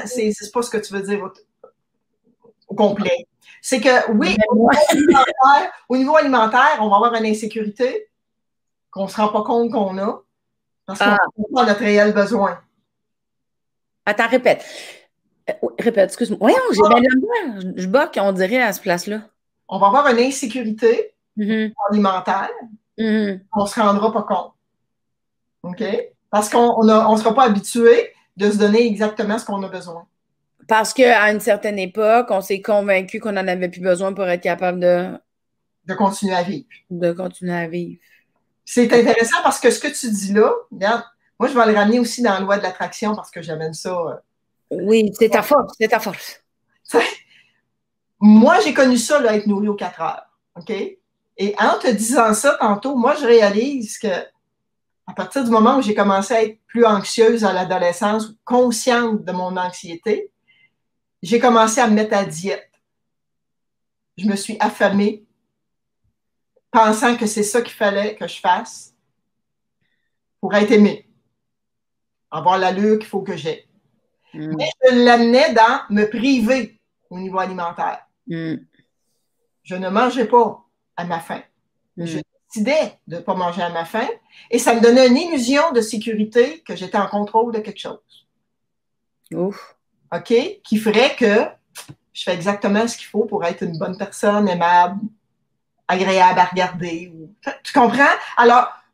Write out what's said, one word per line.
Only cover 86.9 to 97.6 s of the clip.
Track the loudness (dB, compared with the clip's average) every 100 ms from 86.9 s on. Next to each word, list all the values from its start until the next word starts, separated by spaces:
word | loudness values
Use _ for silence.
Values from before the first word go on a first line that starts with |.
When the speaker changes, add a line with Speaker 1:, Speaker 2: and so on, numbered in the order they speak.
| -4
Speaker 1:
en | -2
contrôle | -4 -2 0 0
de | -4
quelque | -8 -12
chose. | -14 -16 _ _ _ _ _ _ _ _ _ _ _ _ _
Speaker 2:
Ouf. | -6 -6 -8 -20 _ _ _ _
Speaker 1:
OK ? | -10 0 0 0 -10
Qui | -4 -2
ferait | 0 2 2 2
que | 0 2 -2 -8 _ -20 -20 -20 _
je | -12
fais | -8
exactement | -4 -4 -4 -2 0 -2
ce | -6
qu'il | -8
faut | -4 -4
pour | -4
être | -6 -6
une | -8 -8
bonne | -8 -8
personne, | -12 -4 -2 0 0
aimable, | 0 2 4 2 -2 -12 _ _ _ _ _ _ _ -6
agréable | -2 0 4 4 4
à | 0
regarder. | 0 -4 -4 -10 -10 -12
Ou, | -18 -20 _ -14 -12